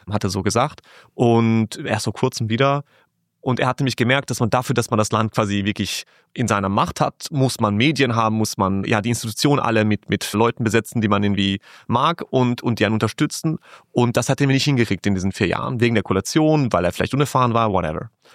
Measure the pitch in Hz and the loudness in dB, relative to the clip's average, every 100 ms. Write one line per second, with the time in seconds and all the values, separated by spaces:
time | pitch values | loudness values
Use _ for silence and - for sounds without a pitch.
0 | - 104 101 95 95 104 139 - _ - | -6 -4 -2 -2 0 0 0 -4 _ -20
1 | - - 123 113 113 113 110 - 143 110 | -20 0 4 4 4 2 0 -4 -4 -4
2 | 110 - 127 - 113 113 139 143 - _ | -4 -2 -4 -2 -4 0 0 0 -4 _
3 | _ _ _ _ - 120 131 127 135 - | _ _ _ _ -4 -2 -2 0 -2 0
4 | 120 135 - 123 117 127 131 123 113 113 | 0 0 -2 -4 0 0 0 -2 0 0
5 | 107 110 110 - 107 101 98 104 98 - | 0 0 0 0 -2 0 -2 -2 -4 -6
6 | - _ _ - 117 104 98 101 175 - | -10 _ _ -6 -2 0 0 0 -2 -2
7 | 139 - - 151 131 - 110 104 131 143 | -4 -4 -6 0 0 0 0 2 0 2
8 | 135 113 113 110 107 - 98 98 95 110 | 0 2 0 0 -2 0 0 0 0 0
9 | 104 117 113 104 147 143 - 110 107 104 | 0 -2 -4 -2 0 2 2 2 2 0
10 | - 104 - 104 117 - 113 113 - 123 | -2 -4 -2 0 0 2 0 0 0 -2
11 | 107 101 104 98 98 98 - - _ 117 | 0 2 2 0 0 -2 -8 -20 _ 0
12 | 147 170 - 131 123 123 - 113 104 110 | 0 -2 -2 2 2 0 -2 0 2 2
13 | 113 - 151 - 165 156 - - _ - | -2 0 -2 -2 -4 -4 -8 -20 _ 0
14 | 120 120 120 135 139 135 147 135 113 95 | 2 0 0 0 2 2 2 2 0 0
15 | 101 95 95 - 90 - - 127 120 113 | 0 0 -2 0 0 0 -4 0 2 2
16 | - 95 - 165 156 156 127 90 87 - | 0 -2 0 2 4 4 2 2 0 -2
17 | 92 131 143 135 123 113 113 92 82 78 | -2 0 0 2 2 2 2 0 -2 -6
18 | 117 _ _ | -10 _ _